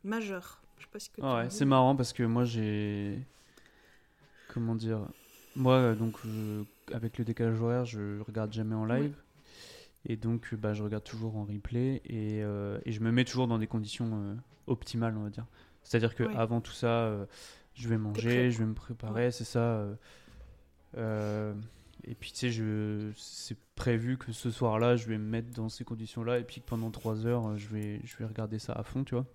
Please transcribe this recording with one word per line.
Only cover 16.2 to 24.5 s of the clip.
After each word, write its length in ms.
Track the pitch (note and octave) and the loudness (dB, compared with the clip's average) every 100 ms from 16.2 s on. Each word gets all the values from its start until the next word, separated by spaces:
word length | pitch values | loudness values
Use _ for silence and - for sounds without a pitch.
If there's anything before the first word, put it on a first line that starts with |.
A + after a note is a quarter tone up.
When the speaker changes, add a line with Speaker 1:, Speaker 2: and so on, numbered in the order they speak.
Speaker 1:
Ouais. 120 | A2 A#2 | 0 2
Speaker 2:
avant 260 | A2+ A#2 | 2 0
tout 100 | A2+ | -2
ça, 160 | - A#2+ A#2 A2+ | -2 2 2 2
euh, 200 | G#2 G2 - - - - | -2 -6 -12 -20 -20 -20
je 160 | - A#2+ | -8 0
vais 60 | A2+ | 0
Speaker 1:
T'es 60 | |
Speaker 2:
manger, 200 | G#2+ G#2 | 2 0
Speaker 1:
prêt, 300 | A#2 B2 B2 | 2 4 4
Speaker 2:
je 60 | A2+ | 2
vais 40 | |
Speaker 1:
quoi. 40 | A2 | 0
Speaker 2:
me 60 | G#2+ | -2
préparer, 500 | - A#2 A2 G#2+ B2 | -8 -8 -4 2 2
Speaker 1:
Ouais. 60 | |
Speaker 2:
c'est 120 | A#2+ | 0
ça, 160 | A2+ A#2+ | -2 2
euh, 360 | A#2 A2 G#2 G#2 - - - - - - - _ - - | 2 2 -2 -8 -14 -20 -20 -20 -20 -20 -20 _ -14 -6
euh, 560 | A2 G#2+ G#2 G#2 G#2+ G#2 A2+ - - - - | -2 0 0 -2 -2 -6 -10 -16 -20 -18 -14
et 100 | A#2 | -12
puis, 160 | - | -10
tu 60 | - | -2
sais, 120 | B2+ | 0
je, 600 | A2+ A2 G#2+ G#2+ G#2+ G#2+ G#2+ | 0 0 0 0 -2 -6 -10
c'est 400 | - - - A2 _ - | -14 -12 -12 -12 _ -2
prévu 420 | - A#2 A#2 B2+ | 2 2 2 -2
que 140 | - | -4
ce 200 | A2 A#2+ | -4 -4